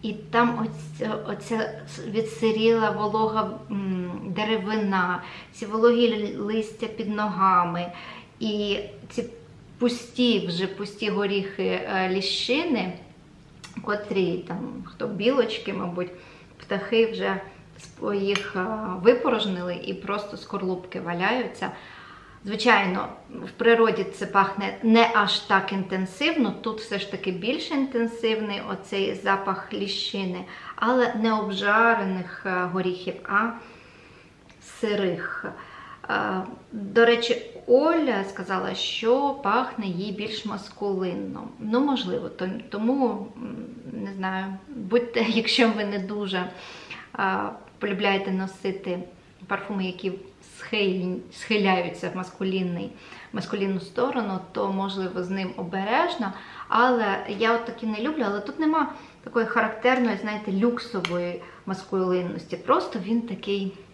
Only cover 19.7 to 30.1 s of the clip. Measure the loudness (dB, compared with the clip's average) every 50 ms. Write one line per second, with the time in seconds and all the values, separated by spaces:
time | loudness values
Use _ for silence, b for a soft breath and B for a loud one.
19.7 | -4 -4 -4 -6 -6 -6 -4 -4 -4 -4 -4 -6 -10 -14 -10 -8 -6 -4 -2 -2
20.7 | -2 -4 -6 -8 -8 -8 -6 -4 -2 0 0 2 2 0 -2 -4 -6 -6 -6 -6
21.7 | B B B B B B B B B B B B B B -8 -6 -4 2 6 6
22.7 | 6 6 6 2 0 -2 -4 -6 -8 -16 -18 -16 -14 -12 -12 -12 -6 4 6 6
23.7 | 8 8 6 4 4 0 -2 -4 -4 -6 -8 2 4 4 4 4 2 -4 -4 -4
24.7 | -4 0 6 8 8 8 8 8 6 4 4 4 2 -2 2 4 4 4 4 2
25.7 | -2 -2 -2 -2 -2 -2 -2 -4 -2 0 0 2 4 4 2 2 0 -4 -6 -6
26.7 | -6 -6 -6 -4 -4 -4 -4 -6 -8 -4 -4 -4 -4 -2 -2 -2 -2 -2 -2 -2
27.7 | 0 0 0 0 0 0 0 0 -2 -2 0 0 0 0 -2 -4 -4 -6 -4 -6
28.7 | -8 -8 -6 -4 -2 0 0 0 -2 -2 0 0 0 0 0 -4 -4 -4 -6 -8
29.7 | -4 -4 -4 -4 -4 -4 -4 -4